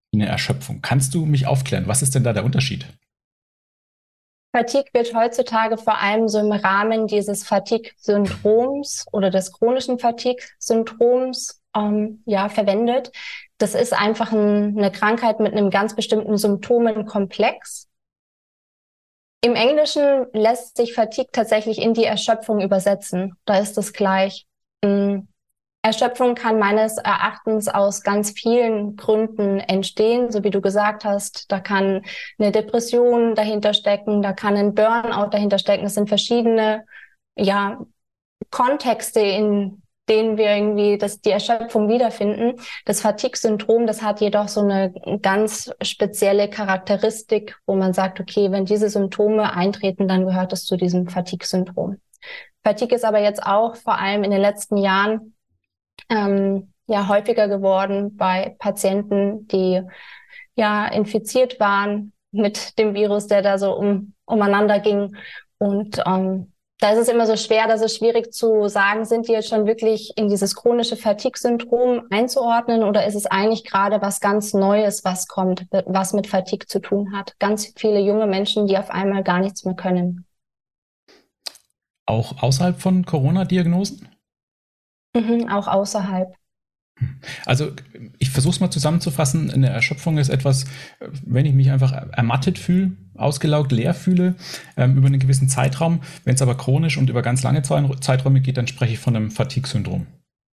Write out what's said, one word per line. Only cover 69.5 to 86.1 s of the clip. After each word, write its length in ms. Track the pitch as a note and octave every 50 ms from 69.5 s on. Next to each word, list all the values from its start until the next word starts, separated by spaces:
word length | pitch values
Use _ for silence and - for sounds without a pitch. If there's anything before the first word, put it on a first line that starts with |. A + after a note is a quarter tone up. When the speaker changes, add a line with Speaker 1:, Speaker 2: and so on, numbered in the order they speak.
| A3+ G#3+ G#3
Speaker 2:
wirklich 460 | G#3+ A3+ A3+ A3 A3 G#3+ G#3+ G#3+ - -
in 140 | - G#3+ G3+
dieses 260 | G#3 F#3+ G3+ G3 -
chronische 400 | - - A#3+ A#3+ A#3+ A3+ - A#3
Fatigue-Syndrom 1080 | - - G#3+ G#3 G#3 - B3+ - - - A#3+ A#3 A#3 A#3 - A#3+ A#3+ B3 B3+ B3 A#3 - -
einzuordnen 720 | G3 G#3+ B3 B3 - C4+ A#3 A#3 A#3 A#3 A#3 A#3+ A3+ A3+ A3
oder 220 | G3+ G#3 G#3 -
ist 100 | G#3 G3+
es 100 | G#3 -
eigentlich 400 | - F#3+ F#3+ G3+ A3 A3+ A3 -
gerade 360 | - - G3 G3+ G3+ G#3+ G3+
was 200 | G3 G3+ F#3+ -
ganz 320 | - G3+ G3+ G#3+ G#3 G#3 -
Neues, 500 | G3 G3 G3 G3+ G#3+ G#3+ G3+ G3+ - -
was 240 | F#3+ F#3 F#3 -
kommt, 380 | - - G3 F#3 F#3 F#3 - F3+ - - F#3+ -
was 280 | - F#3 F#3+ F#3+ - G#3
mit 140 | G3+ G3+
Fatigue 380 | - G3+ F#3+ F#3 - G#3 - -
zu 120 | - - F#3+
tun 320 | - - G3 G3+ G3+ F#3+
hat? 240 | G3+ G3 - - - -
Ganz 340 | G3+ G3+ G#3+ G#3+ - - -
viele 240 | - - G#3+ G#3 G3+
junge 280 | F#3+ G3+ G#3 A3 A3
Menschen, 380 | G3+ F#3+ F#3+ G3+ - - G#3+ G#3
die 120 | G3 F#3+
auf 120 | F#3+ G3 -
einmal 320 | - F#3 G3 G3 G3 G3 F#3
gar 180 | F3+ F3 F3+
nichts 240 | F#3+ G3+ F#3+ - -
mehr 100 | F#3 F3+
können. 500 | - - F#3 F3+ F3+ F3 F3+ F3 F3+ - _ _ _ _ _ _ _ _ _ _ _ _ _ _ _ _ _ _ _ _ _ _ _ - - - - _ _ _ _ _ _ _ _ _
Speaker 1:
Auch 360 | - A2 A#2 A#2 - - -
außerhalb 380 | A#2 B2+ C3 C3+ F3+ F3+ F3 -
von 240 | - F#3+ F#3 F#3 F3+
Corona-Diagnosen? 1040 | - E3 C#3+ C3 D3+ F3 F#3+ F3+ - F3+ F3+ E3 E3+ F3 F#3 G3+ G3+ - - - - _ _ _ _ _ _ _ _ _ _ _ _ _ _ _ _ _ _ _ _ -
Speaker 2:
Mhm, 360 | A#3+ G#3+ A3+ A#3 A#3 A#3 -
auch 180 | G3+ G3+ G3+
außerhalb. 640 | - G3 G3 G3+ G3+ - G#3 F#3 G3